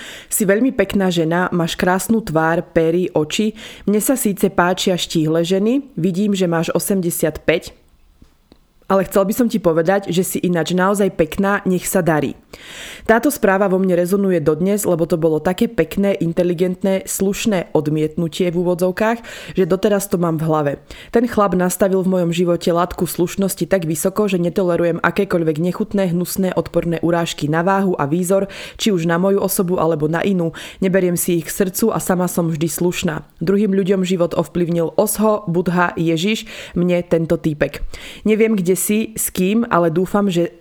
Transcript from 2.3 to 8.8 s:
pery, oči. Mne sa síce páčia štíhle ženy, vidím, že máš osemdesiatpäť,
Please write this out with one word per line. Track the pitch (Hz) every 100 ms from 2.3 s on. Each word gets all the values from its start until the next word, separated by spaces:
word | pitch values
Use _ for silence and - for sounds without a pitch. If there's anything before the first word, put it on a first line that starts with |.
| 156 160 170 170
pery, | - 165 175 185
oči. | - 151 - 214 - - -
Mne | - 208
sa | 202
síce | 262 220 190 196
páčia | - 175 185 208
štíhle | 175 - 170 156 165
ženy, | 170 190 214 269 277 -
vidím, | 175 175 208
že | 196 180
máš | 165 165
osemdesiatpäť, | 175 - 196 175 - 160 151 - 160 - - _ _ _ _ - _ _ _ _ _